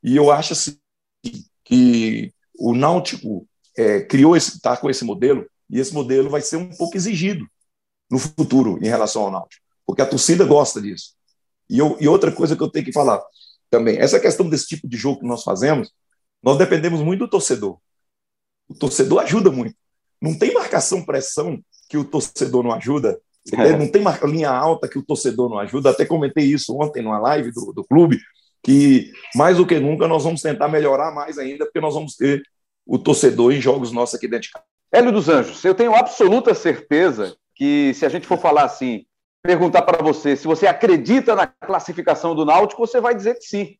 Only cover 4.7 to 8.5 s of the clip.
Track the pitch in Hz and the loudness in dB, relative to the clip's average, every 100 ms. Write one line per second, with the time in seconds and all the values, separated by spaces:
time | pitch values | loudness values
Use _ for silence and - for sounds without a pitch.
4.7 | 120 - 131 117 98 123 135 - _ _ | -2 -4 -4 -6 -2 0 0 -4 _ _
5.7 | 117 131 147 127 135 143 147 147 160 180 | -6 -4 -6 -2 0 0 -2 -4 -8 -8
6.7 | 160 170 196 185 190 185 190 101 _ _ | -8 -8 -6 -4 -2 -4 -4 -10 _ _
7.7 | _ _ _ _ 127 156 - 156 | _ _ _ _ -6 -6 -6 0